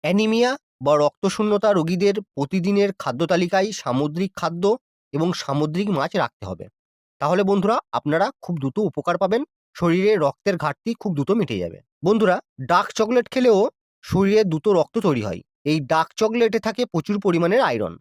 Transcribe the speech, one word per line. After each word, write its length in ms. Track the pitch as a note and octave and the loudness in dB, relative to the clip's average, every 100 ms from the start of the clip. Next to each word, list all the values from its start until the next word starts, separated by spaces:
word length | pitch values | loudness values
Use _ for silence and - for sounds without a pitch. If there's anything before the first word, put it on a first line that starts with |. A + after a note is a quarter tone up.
অ্যানিমিয়া 500 | D3 G3 A3 A3+ B3 C#4 _ _ | 0 0 2 2 0 -2 _ _
বা 120 | C3+ D3+ | 2 4
রক্তশূন্যতা 720 | D3 _ G3 - G#3+ G3+ G#3+ | 2 _ -4 -2 0 2 2
রোগীদের 440 | G3 D#3+ F3+ G3+ G3+ - | 2 0 0 0 -2 -8
প্রতিদিনের 560 | - C#3 F#3+ F3+ G3+ G3+ - | -8 -4 -2 0 2 0 -2
খাদ্য 220 | C#3 B2 E3 | -8 -4 0
তালিকায় 420 | F3 F3 F#3+ G3+ G3 | 0 2 0 0 -4
সামুদ্রিক 500 | - B2 D3 D#3+ F#3+ - | -4 -2 -2 -2 -6 -4
খাদ্য 280 | E3 E3+ G3 A#3 _ _ _ | -6 -2 -2 -2 _ _ _
এবং 140 | C#3+ E3+ | -2 -2
সামুদ্রিক 540 | - - C#3+ D3+ E3 G#3 | -2 -4 -2 -2 -2 -2
মাছ 220 | C3+ D#3 G3 | -2 -2 -2
রাখতে 280 | B2+ _ F#2+ | -4 _ -12
হবে। 200 | F2 F#2+ _ _ _ _ _ | -12 -14 _ _ _ _ _
তাহলে 200 | C#3+ F3+ | 0 2
বন্ধুরা, 320 | G3 G3 G3+ B3+ _ | 2 2 2 -2 _
আপনারা 340 | A#2+ D3 D#3+ G#3 - | -6 -2 0 0 -4
খুব 140 | - E3+ | -8 -4
দ্রুত 180 | C3+ - D3 | -4 -2 -4
উপকার 260 | - E3+ E3+ | -2 -4 -2
পাবেন, 240 | F#3+ A3+ D4+ _ _ - | 0 -2 -4 _ _ -4
শরীরে 360 | F3 F3 G3+ G#3+ | 0 2 2 2
রক্তের 400 | C#3+ - - F3 | 0 0 -4 -2
ঘাটতি 340 | D3+ C#3 - A#3 | -4 -4 -8 -6
খুব 120 | G#3 | -4
দ্রুত 180 | D3 C#3 | -2 0
মিটে 240 | A3 E3 G2+ | 0 0 -2
যাবে। 160 | E2+ - _ _ | -6 -10 _ _
বন্ধুরা, 320 | E3 A3 G#3 F#3 _ - C3 | 0 2 2 0 _ -14 0
ডার্ক 200 | F3 G3+ - | 0 0 -2
চকলেট 320 | A3 A#3+ A#3 | 0 0 0
খেলেও 260 | C4 B3 G3 A#3+ _ _ _ | 2 4 4 2 _ _ _
শরীরে 380 | - F3+ G3 G#3+ | -4 0 4 2
দ্রুত 240 | G3 D#3+ G#3+ F#3 | 2 0 2 2
রক্ত 180 | D3 A#3 | 2 0
তৈরি 220 | G3 C3 | 0 0
হয়। 200 | G#2 F2 _ _ C#3+ | -2 -8 _ _ -2
এই 120 | D#3 C3 | -2 0
ডার্ক 180 | D#3+ D#3 - | 0 0 -2
চকলেটে 440 | A3 A#3 A3+ A3 | -2 2 0 0
থাকে 220 | G#3+ A#3 A#3+ | -4 -4 -4
প্রচুর 300 | E3 - G#3 | -4 -2 -2
পরিমাণের 420 | F#3+ E3+ E3+ A3+ | 0 2 2 2
আয়রন। 320 | G#3 A#2+ F#2 E2+ | 2 0 -4 -8